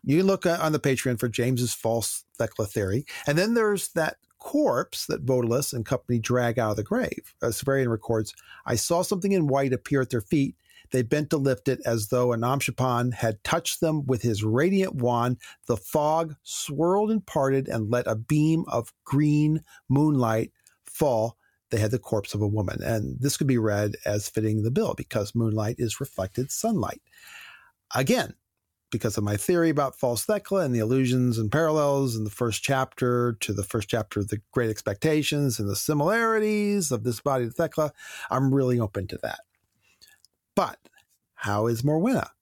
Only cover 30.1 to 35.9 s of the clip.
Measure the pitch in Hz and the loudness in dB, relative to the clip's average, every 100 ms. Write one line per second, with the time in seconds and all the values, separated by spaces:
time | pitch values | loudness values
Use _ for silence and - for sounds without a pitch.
30.1 | 117 - 208 - 196 156 123 110 131 131 | -2 0 -2 0 0 2 0 2 2 2
31.1 | 127 123 113 107 151 160 156 143 139 135 | 2 2 0 0 2 2 2 2 2 0
32.1 | 110 107 - 120 104 - 135 131 - 127 | -2 -6 -2 -2 -2 0 0 0 -2 0
33.1 | 123 120 113 - 101 98 113 104 117 107 | 2 2 -2 -4 -4 -2 -4 0 -2 -2
34.1 | - 101 104 _ - 117 104 - 101 160 | -4 -4 -6 _ -2 0 -2 -6 -2 2
35.1 | 156 143 147 143 113 101 98 - | 2 0 0 0 0 -2 -2 -2